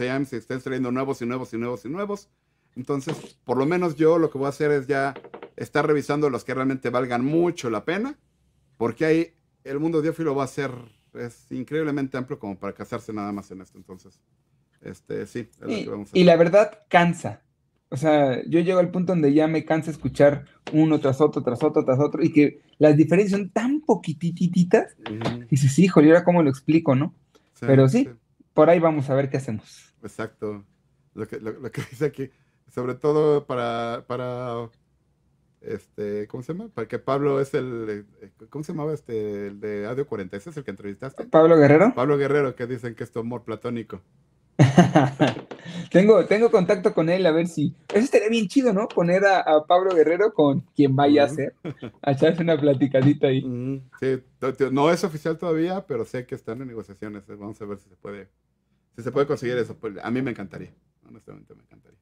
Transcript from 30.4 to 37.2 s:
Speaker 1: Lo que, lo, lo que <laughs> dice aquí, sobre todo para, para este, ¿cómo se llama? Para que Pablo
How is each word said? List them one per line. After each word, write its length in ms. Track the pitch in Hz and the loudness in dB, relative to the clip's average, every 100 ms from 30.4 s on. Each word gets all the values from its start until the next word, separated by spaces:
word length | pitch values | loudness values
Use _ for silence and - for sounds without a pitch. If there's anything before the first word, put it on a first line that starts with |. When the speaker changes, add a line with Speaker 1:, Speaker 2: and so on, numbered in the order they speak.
| 107 104 98 _ _ _ _ | -10 -10 -16 _ _ _ _
Speaker 1:
Lo 120 | - 107 | -14 -12
que, 140 | 117 | -10
lo, 120 | 107 | -12
lo 200 | - 123 | -12 -12
que 80 | - | -12
<laughs> 80 | 120 | -14
dice 140 | 113 | -6
aquí, 260 | 151 - 135 _ _ _ _ | -6 -6 -14 _ _ _ _
sobre 220 | - 123 | -8 -8
todo 520 | 127 151 151 151 143 - | -4 0 2 2 0 -2
para, 580 | 127 120 117 117 120 - | -6 -4 -6 -6 -8 -8
para 600 | 123 123 123 123 117 117 _ _ _ _ _ _ _ _ _ | -8 -8 -8 -8 -10 -12 _ _ _ _ _ _ _ _ _
este, 680 | - 101 _ - 104 104 107 | -12 -12 _ -10 -8 -8 -8
¿cómo 140 | 127 | -12
se 100 | 120 | -10
llama? 160 | 170 226 | -12 -10
Para 180 | - 110 | -12 -10
que 100 | 120 | -8
Pablo 400 | - 135 | -4 -2